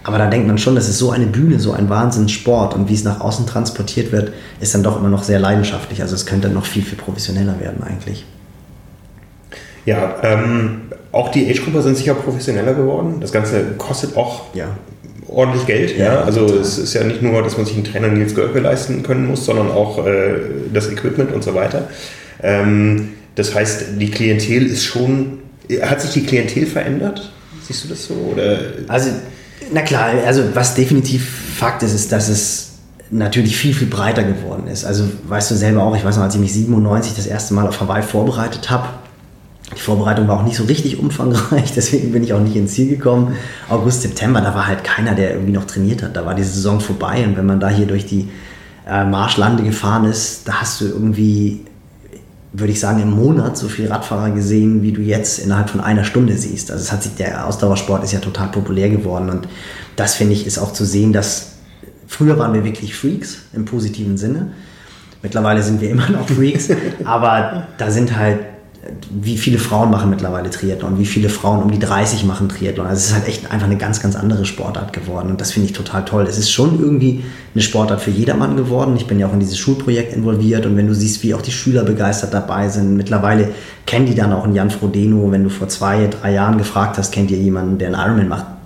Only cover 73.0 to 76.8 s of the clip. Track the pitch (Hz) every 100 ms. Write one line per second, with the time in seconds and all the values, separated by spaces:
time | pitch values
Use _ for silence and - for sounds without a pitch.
73 | 104 107 107 - - 107 101 101 101 107
74 | 101 101 101 107 95 - - - 101 -
75 | 92 90 92 95 92 - 98 - 92 95
76 | 95 107 95 107 104 - 147 160